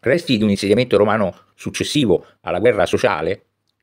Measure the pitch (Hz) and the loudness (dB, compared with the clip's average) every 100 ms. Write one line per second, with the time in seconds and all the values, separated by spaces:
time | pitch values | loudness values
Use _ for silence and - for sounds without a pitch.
0 | - 143 - 117 107 101 98 104 127 - | 0 -2 0 0 0 0 2 0 2 2
1 | 214 202 156 - _ _ - - - 151 | 2 0 -2 -6 _ _ -12 -6 -4 -2
2 | 123 82 - _ - 87 113 104 87 101 | 0 0 -2 _ -6 -2 0 2 0 0
3 | 120 87 82 101 _ _ _ _ | 0 -2 -4 -6 _ _ _ _